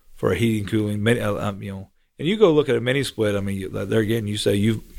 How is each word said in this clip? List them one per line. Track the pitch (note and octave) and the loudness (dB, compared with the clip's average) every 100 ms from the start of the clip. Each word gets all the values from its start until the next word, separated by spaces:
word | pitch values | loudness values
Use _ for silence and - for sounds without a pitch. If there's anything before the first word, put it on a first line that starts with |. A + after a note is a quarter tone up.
| - - | -20 -4
for | - | -2
a | F#2 | 2
heating, | A2+ A2 G2+ | 0 0 -2
cooling, | A2 G#2 G#2 | -2 -2 0
mini, | G#2+ A#2+ | 0 0
uh, | G#2 G2+ G#2 | 0 -2 -4
um, | G2 | -6
you | G2+ | -10
know, | G2 G2 _ _ - | -12 -14 _ _ -8
and | C#3+ | -2
you | G#3+ | 4
go | G3+ | 6
look | D3+ C#3 | 6 4
at | A#2+ | 2
a | |
mini | A#2+ C#3 | 0 -2
split. | B2+ - G#2 G2+ | -2 -2 0 0
I | |
mean, | G2 G2 | -2 -4
you, | F#2+ | -6
there | G2+ G2+ A2 | -6 -2 0
again, | G#2+ A2+ G#2 | 0 0 -2
you | G#2 | -2
say | - G#2 | 0 2
you've, | G#2+ G#2+ - | 2 0 -6